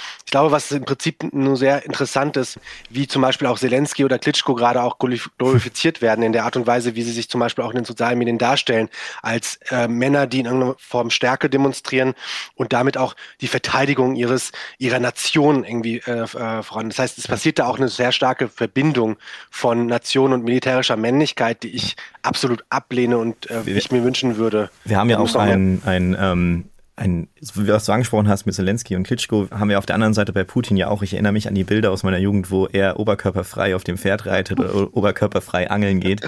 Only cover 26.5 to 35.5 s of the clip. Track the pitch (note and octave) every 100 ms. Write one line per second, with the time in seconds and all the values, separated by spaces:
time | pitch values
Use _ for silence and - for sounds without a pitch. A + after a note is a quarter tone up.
26.5 | E2+ - - _ - G2+ E2+ D#2+ _ C#3+
27.5 | G2 G#2 G#2+ G#2+ G#2+ A#2+ G#2+ G#2 G2 G#2+
28.5 | F#2+ F#2+ A2 - F#2 F#2+ A#2+ - G#2+ F#2
29.5 | G2 G#2 G2+ - F#2 A2 A2 G2+ G2 F2+
30.5 | B2 A#2+ G2 E2+ G2+ G2 F#2+ G#2 G#2+ G#2+
31.5 | G2 F#2 G#2+ G#2+ F#2+ F#2+ F#2 G2 G2+ F#2
32.5 | F#2+ F#2+ G2 G2 - G#2+ G2+ G2 F#2+ F#2
33.5 | G#2 G2 F#2 - F2+ G2 G#2 G2 F#2+ F#2+
34.5 | F#2 F#2 G2+ G2 - G2+ - G#2 F#2 -